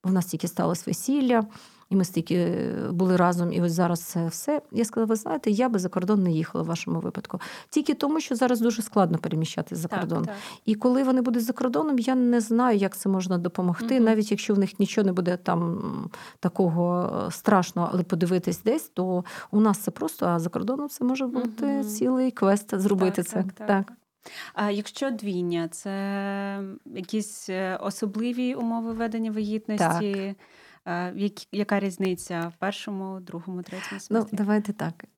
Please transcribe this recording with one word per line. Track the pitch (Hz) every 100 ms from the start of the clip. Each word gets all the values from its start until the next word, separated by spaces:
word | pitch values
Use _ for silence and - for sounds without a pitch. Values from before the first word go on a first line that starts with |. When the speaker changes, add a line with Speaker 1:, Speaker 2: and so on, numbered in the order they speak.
Speaker 1:
бо | 185
в |
нас | 185 175
тільки | 160 170
сталося | - 170 170 -
весілля», | 165 - 285 254 233 214 - - - _
і | 190
ми |
стільки, | 180 165 165 175
е, | 170 180 - - -
були | 175 185 180
разом, | 175 175 170
і | 170
ось | 175
зараз | 165 170 170
це | - 175 165
все. | - - 294 -
Я | -
сказала: | 226 226 220
«Ви | 226
знаєте, | 220 311 226
я | 202 254
би | 214
за | 180
кордон | 185 180 208
не | 185
їхала | 160 - 170
в | 165
вашому | 165 - 165
випадку». | 175 - - 185 - - -
Тільки | 302 302
тому, | 294 285 311
що | - 233
зараз | 254 240
дуже | 226 220
складно | 220 208 180 165
переміщатись | 165 156 160 - 165 175
за | 170
Speaker 2:
Так, | 196
Speaker 1:
кордон. | 165 165
Speaker 2:
так. | 165 202 - -
Speaker 1:
І | -
коли | 214 254 254
вони | 262 262
будуть | 247 240
за | 226
кордоном, | 254 254 285 311 262
я | 233
не | 254 240 240
знаю, | 226 233 247 208
як | 190 -
це | 202
можна | 190 185 180
допомогти, | 175 185 180 170 226
Speaker 2:
Мгм. | 262
Speaker 1:
навіть | 220 220 214
якщо | 202 -
в | 202
них | 196 -
нічого | 196 - 196
не |
буде | 180 175 180
там, | 180 170
м, | 170 170 - - - - - -
такого, | 180 - 185 165 175 175 180 - 180
е, |
страшного, | - - 202 180 - 170
але | 156
подивитись | 156 170 175 185 180 175
десь, | 220 302 -
то | - 185 180 180 - -
у | 208
нас | 214 208
це | -
просто, | - 311 - 175
а | 170
за | 165
кордоном | - 202 277 285
це | -
може | 247 262 262
бути | 254 240 214 277
Speaker 2:
Мгм. | 277
Speaker 1:
цілий | 214 214 247 254 254
квест | 247 196 202 208 196
зробити | 196 196 185 185
Speaker 2:
Так, | 170
Speaker 1:
це. | 214
Speaker 2:
так, | 190
так. | - 208
Speaker 1:
Так. | 196 196 - _ _ - - -
Speaker 2:
А | - 208
якщо | 202 208 - 269
двійня, | 226 202 180 175 170 165
це | - 202 196 196 202 202 196 196 196 190 - -
якісь, | 220 185 214 208 - -
е, | 185 190 185
особливі | 202 - 214 214 240 240 247
умови | 269 233 233 226
ведення | 226 226 226 220
вагітності? | 214 208 214 214 214 170 170 208 196 196 196
Speaker 1:
Так. | - - - - -
Speaker 2:
Е, | 175 180 190
які, | 202 202 -
яка | 202 202 202
різниця | 196 175 190 180 - 170 170 -
в |
першому, | 190 196 - 196 190 190
другому, | 175 170 170 180
третьому | 180 185 -
Speaker 1:
Ну, | 196
Speaker 2:
семестрі? | - 220 214 208
Speaker 1:
давайте | 202 214 208
так. | 202 165 - -